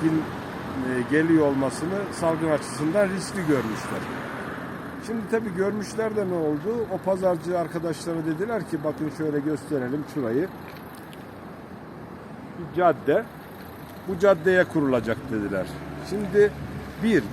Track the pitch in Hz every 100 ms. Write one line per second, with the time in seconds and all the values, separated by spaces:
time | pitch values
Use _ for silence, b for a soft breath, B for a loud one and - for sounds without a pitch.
0 | 160 156 151 - - - - 135 127 127
1 | 120 147 165 160 143 135 135 - 160 196
2 | 196 - 170 160 160 147 - 123 151 202
3 | 196 190 - 196 156 135 113 98 - 98
4 | - - - - - - - - - -
5 | - 226 185 226 226 180 196 208 196 220
6 | 220 214 190 175 156 147 185 233 202 180
7 | 185 190 190 170 165 175 156 165 165 156
8 | 170 165 160 156 214 220 156 156 151 143
9 | 151 - 156 147 147 139 - 143 123 147
10 | 135 151 117 127 190 - - - - -
11 | - - - - - - - - - -
12 | - - - - - - 156 151 175 123
13 | 117 180 233 - - - - - - -
14 | 180 180 196 175 185 185 170 160 139 123
15 | 110 110 - 110 101 95 92 - - -
16 | - 202 196 202 208 - - - - -
17 | 220 180 104